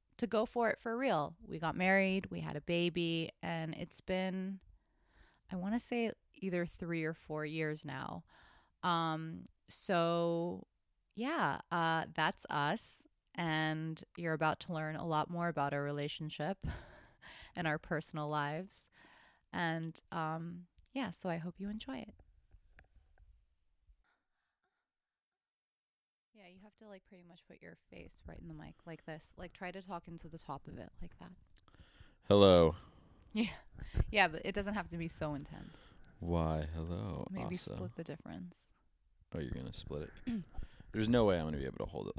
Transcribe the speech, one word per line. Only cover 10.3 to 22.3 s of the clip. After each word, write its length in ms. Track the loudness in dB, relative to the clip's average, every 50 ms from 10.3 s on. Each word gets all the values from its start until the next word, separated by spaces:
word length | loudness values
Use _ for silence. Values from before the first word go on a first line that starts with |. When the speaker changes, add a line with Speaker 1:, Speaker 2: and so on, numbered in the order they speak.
| 2 2 0 0 -2 -6 -10 -14 _ _ _ _ _ _ _ _ _
Speaker 1:
yeah, 460 | -4 -2 0 2 2 2 2 2 0 -2 -2
uh, 360 | 0 2 4 4 4 2 2 0 0
that's 300 | 2 2 2 2 0 -6 -4
us. 560 | 0 2 2 2 0 -2 -4 -10 -12 -14 -16 -20 _ _ _ _ _
And 680 | -2 0 2 2 2 2 2 0 0 -2 -4 -4 -6 -10 -14 _
you're 160 | -4 0 0 2
about 240 | 4 4 2 2 2 -2
to 100 | -4 -4
learn 240 | -2 -2 -2 -2
a 100 | -4 -2
lot 240 | 0 2 2 2 2
more 160 | 0 0 0
about 260 | 0 2 2 0 2 2
our 120 | 0 0
relationship 760 | 0 -2 -2 -2 -2 -4 -4 -6 -8 -4 -2 -2 -2 -2 -2 -4 -6 -6 -6 -8 -14 -20 -20 -20
<laughs> 480 | -20 -20 _ -20 -18 -18 -18 -18 -12 -6
and 140 | -2 0 0
our 100 | 0 0
personal 500 | -2 -2 -2 -2 -2 -4 -6 -6 -4 -2
lives. 640 | 0 0 0 0 -2 -4 -6 -8 -12 -18 -20 -20 _ -20 -20 -20 -20 -20 -20 -20 _ _ _ _ -2
And, 440 | 0 0 0 0 0 -2 -4 -8 -10 -14 _
um, 520 | -4 -2 -2 -2 -2 -2 -4 -8 -8 -12 -14 -18 _ -20 -20 _ _
yeah, 180 | -4 -4 -4
so 180 | -6 -6 -4 -4
I 80 | -2
hope 240 | -2 -4 -6 -8 -6
you 100 | -8 -6
enjoy 280 | -6 -8 -8 -8 -8 -8
it. 160 | -8 -10 -14 -20 -20 -20